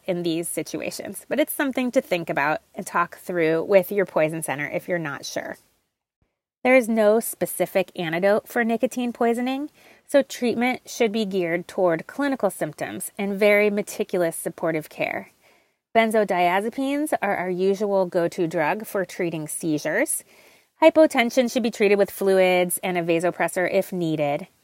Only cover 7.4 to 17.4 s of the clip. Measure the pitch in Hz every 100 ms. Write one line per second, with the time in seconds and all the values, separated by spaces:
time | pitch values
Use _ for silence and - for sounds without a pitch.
7.4 | 175 - 175 196 180 - 165 170 196 208
8.4 | - 247 226 226 247 - 247 226 233 233
9.4 | 247 269 294 _ - _ - 285 262 -
10.4 | 240 226 247 254 - - 233 220 208 190
11.4 | 170 175 175 - 180 165 - - 277 269
12.4 | 196 - 156 - 139 202 - - 202 196
13.4 | 208 208 208 202 196 - 214 185 170 -
14.4 | 180 - 170 160 156 - 156 - 196 _
15.4 | _ _ _ _ _ 226 226 220 202 180
16.4 | 175 185 220 254 269 285 302 - 196 196